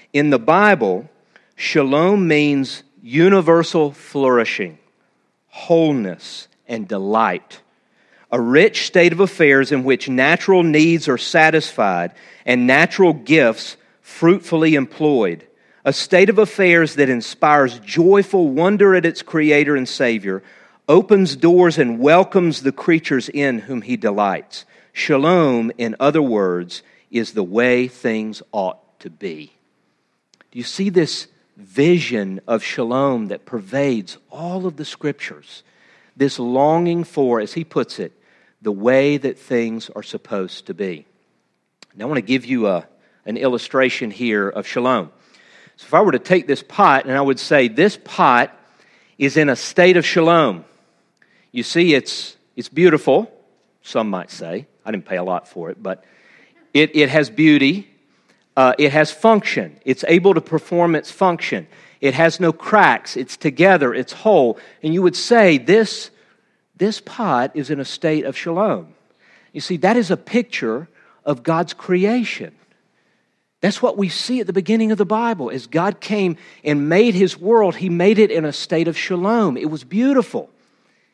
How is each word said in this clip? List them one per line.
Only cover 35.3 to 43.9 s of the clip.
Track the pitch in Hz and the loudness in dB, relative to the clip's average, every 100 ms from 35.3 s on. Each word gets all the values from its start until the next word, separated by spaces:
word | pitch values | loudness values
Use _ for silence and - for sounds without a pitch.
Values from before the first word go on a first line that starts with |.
| 76 _ - _ _ _ _ _ - | -16 _ -20 _ _ _ _ _ -2
This | 139 - | -2 -2
longing | 120 127 147 165 175 170 | -4 0 2 2 0 -4
for, | 165 151 131 117 | -6 -2 0 -2
as | 107 | -4
he | 170 | -10
puts | 160 143 120 - | -6 -6 -6 -8
it, | 87 _ _ _ _ _ | -14 _ _ _ _ _
the | 110 | -8
way | 98 113 131 143 143 | -2 2 2 2 -2
that | 135 - | -4 -8
things | - 123 113 113 - | -6 -4 -4 -8 -12
are | 104 | -16
supposed | - 110 - 104 92 - - | -14 -16 -10 -8 -8 -12 -14
to | |
be. | 87 98 80 _ _ _ _ _ _ _ _ _ 95 | -8 -8 -10 _ _ _ _ _ _ _ _ _ -14
Now, | 117 | -6
I | |
want | 143 | -6
to | |
give | 101 131 | -2 -4
you | 120 127 104 | -2 -2 -2
a, | 90 - _ _ _ - | -4 -8 _ _ _ -12
an | 113 | -4
illustration | 131 120 - 135 127 | -4 -4 -4 -2 -2